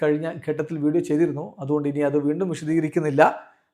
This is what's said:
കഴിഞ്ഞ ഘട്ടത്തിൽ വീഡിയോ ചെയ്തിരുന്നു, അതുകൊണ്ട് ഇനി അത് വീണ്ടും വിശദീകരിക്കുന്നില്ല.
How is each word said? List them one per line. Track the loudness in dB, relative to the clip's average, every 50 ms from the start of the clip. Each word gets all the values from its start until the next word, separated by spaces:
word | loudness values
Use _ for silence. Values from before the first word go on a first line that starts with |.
| 0
കഴിഞ്ഞ | 2 2 2 -2 -4 -8 -6 -6 -4
ഘട്ടത്തിൽ | -4 -4 -4 -6 -4 -2
വീഡിയോ | 0 0 2 0 0
ചെയ്തിരുന്നു, | 0 2 2 2 2 0 -4 -8 -10 -12 -8
അതുകൊണ്ട് | -4 -2 0 0 0 -2
ഇനി | -2 0
അത് | 0 2 2 2
വീണ്ടും | 2 0 0 0 -2 -4
വിശദീകരിക്കുന്നില്ല. | -4 -4 -4 -2 0 0 0 0 0 0 0 2 4 4 4 4 4 0 -8 -18 _ _ _ _